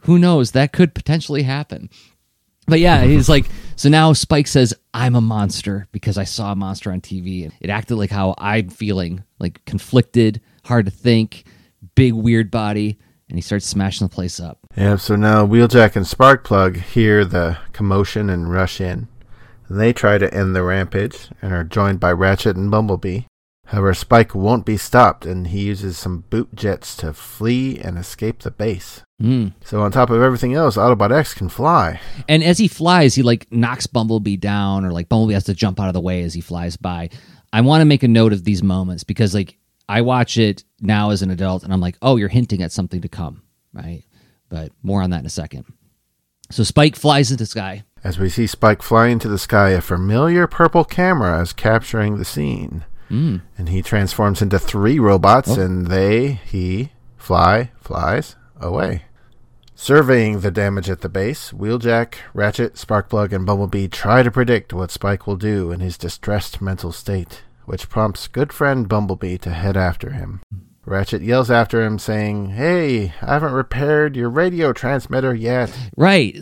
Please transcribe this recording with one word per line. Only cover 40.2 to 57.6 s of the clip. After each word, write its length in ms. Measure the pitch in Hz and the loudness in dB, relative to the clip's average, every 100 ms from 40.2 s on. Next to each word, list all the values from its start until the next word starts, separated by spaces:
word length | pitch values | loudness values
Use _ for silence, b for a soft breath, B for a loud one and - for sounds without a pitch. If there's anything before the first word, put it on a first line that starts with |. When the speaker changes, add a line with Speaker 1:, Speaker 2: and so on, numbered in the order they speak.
| 120 - | 0 2
Speaker 1:
it 260 | 110 98 - _ | 0 0 -10 _
now 300 | 101 107 104 | -2 0 2
as 120 | 101 | 0
an 80 | 92 | -2
adult, 340 | 90 95 92 - | -2 -2 -4 -2
and 80 | |
I'm 80 | 95 | -2
like, 180 | 87 90 | -2 -2
"Oh, 160 | 123 127 | 0 2
you're 120 | 101 | 2
hinting 340 | 120 120 98 | 0 0 -2
at 100 | 85 | -4
something 300 | - 90 90 | -6 -6 -6
to 60 | 82 | -8
come," 340 | - 82 80 _ _ _ - | -10 -10 -12 _ _ _ -18
right? 300 | 82 82 - _ _ _ - | -14 -14 -16 _ _ _ -14
But 220 | 85 78 _ | -12 -12 _
more 200 | 92 101 | -4 -2
on 80 | 92 | 0
that 100 | 87 | -2
in 60 | 71 | -6
a 40 | |
second. 340 | - 78 69 60 - _ _ _ _ _ _ - | -10 -10 -12 -20 -20 _ _ _ _ _ _ -12
So 120 | - | -2
Spike 340 | 107 - 151 - | 0 4 4 4
flies 340 | 147 143 123 | 2 4 2
into 120 | 131 | 0
the 40 | 110 | -6
sky. 360 | 113 95 95 107 _ | -8 -8 -10 -16 _
Speaker 2:
As 160 | 107 87 | -8 -4
we 120 | 95 | -4
see 160 | - 110 | -2 -4
Spike 340 | - 110 104 | 2 2 2
fly 280 | - 113 117 | 2 4 4
into 200 | 120 113 | 2 -2
the 100 | 101 | -4
sky, 320 | - 107 101 | 0 4 4
a 100 | 90 | 2
familiar 640 | - 87 92 110 156 175 175 | 0 -2 0 2 2 2 2
purple 380 | - 165 175 156 | 2 2 4 0
camera 580 | - 180 175 98 82 | 0 0 2 2 0
is 100 | 87 | -2
capturing 640 | - 113 113 - 113 104 104 | -2 2 2 0 -2 -2 -2
the 80 | 98 | -6
scene. 600 | - - 110 90 82 - - b | -6 -4 -6 -8 -10 -12 -14 b
Speaker 1:
Mm. 320 | 104 160 95 - - | -2 -2 -2 -8 -8
Speaker 2:
And 100 | 85 | -4
he 140 | 95 | -4
transforms 580 | 101 107 98 - 104 98 | 0 0 0 0 0 2
into 180 | 104 95 | 0 0
three 400 | - 107 101 147 | 0 0 2 4
robots, 520 | 110 98 98 117 - | 4 4 6 4 4
Speaker 1:
Oh. 100 | 98 | 0
Speaker 2:
and 280 | 92 92 87 | 0 -2 -2
they, 520 | 95 98 110 139 123 - | 0 2 2 0 -4 -6
he, 480 | 101 90 92 131 _ - - | -6 -4 -4 -8 _ -20 -14
fly, 560 | - 90 87 104 | -4 2 4 2